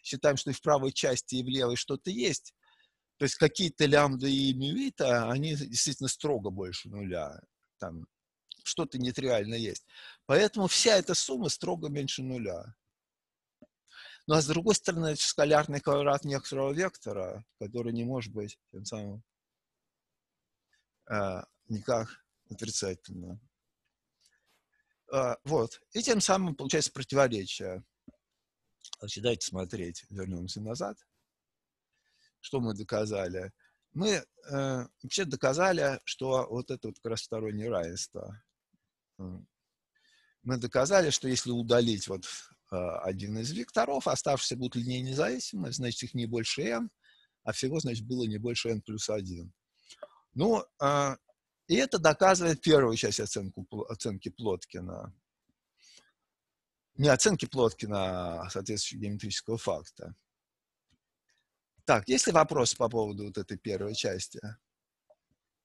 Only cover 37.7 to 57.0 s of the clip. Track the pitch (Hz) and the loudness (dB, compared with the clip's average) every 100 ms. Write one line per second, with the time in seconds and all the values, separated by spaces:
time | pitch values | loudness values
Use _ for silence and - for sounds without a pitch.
37.7 | 101 85 90 - - - 107 _ _ _ | 0 -2 -4 -8 -10 -12 -14 _ _ _
38.7 | _ _ _ _ - 92 92 - _ _ | _ _ _ _ -14 -12 -12 -16 _ _
39.7 | _ _ _ _ _ _ _ 120 127 117 | _ _ _ _ _ _ _ -4 -4 0
40.7 | 127 131 196 156 - 131 123 123 120 113 | 2 6 6 6 2 0 -2 0 -2 4
41.7 | 120 120 104 - 95 - - - _ - | 6 6 2 -2 -8 -8 -14 -14 _ -8
42.7 | 92 87 82 92 95 101 110 120 180 240 | -4 -4 -4 -4 -4 -4 -4 -4 -6 -4
43.7 | - 247 349 180 131 156 135 - 127 127 | -2 0 0 0 0 0 0 -2 -4 -4
44.7 | 123 120 127 131 135 185 254 - 202 147 | -4 -4 -4 -4 0 0 0 -6 -6 -6
45.7 | 127 123 113 123 127 117 117 113 - 196 | -4 -4 -4 -6 -4 -2 -2 -4 -4 -2
46.7 | 233 233 _ _ _ _ _ - - 131 | -2 -4 _ _ _ _ _ -6 -4 -2
47.7 | 156 139 113 110 127 113 104 117 120 117 | -2 -2 -4 -4 -4 -2 -4 -4 -4 -2
48.7 | 110 - 107 - 107 92 87 87 _ _ | -4 -4 -8 -4 -4 -4 -10 -12 _ _
49.7 | _ _ - - _ _ 123 196 220 - | _ _ -20 -20 _ _ 0 2 2 0
50.7 | - 143 143 139 131 _ _ _ _ - | 0 2 4 2 -2 _ _ _ _ 0
51.7 | 185 269 196 160 151 190 185 170 151 170 | 2 4 6 6 8 6 6 4 2 6
52.7 | 151 123 113 110 101 104 - 98 - 92 | 8 8 4 0 0 -2 -4 -6 -10 -10
53.7 | 107 107 113 123 98 - - 110 90 - | -8 -8 -6 -6 -6 -8 -6 -2 -2 -4
54.7 | 90 90 92 104 - _ _ _ _ _ | -12 -10 -12 -14 -18 _ _ _ _ _
55.7 | _ _ - _ _ _ _ _ _ _ | _ _ -20 _ _ _ _ _ _ _
56.7 | _ _ - | _ _ 2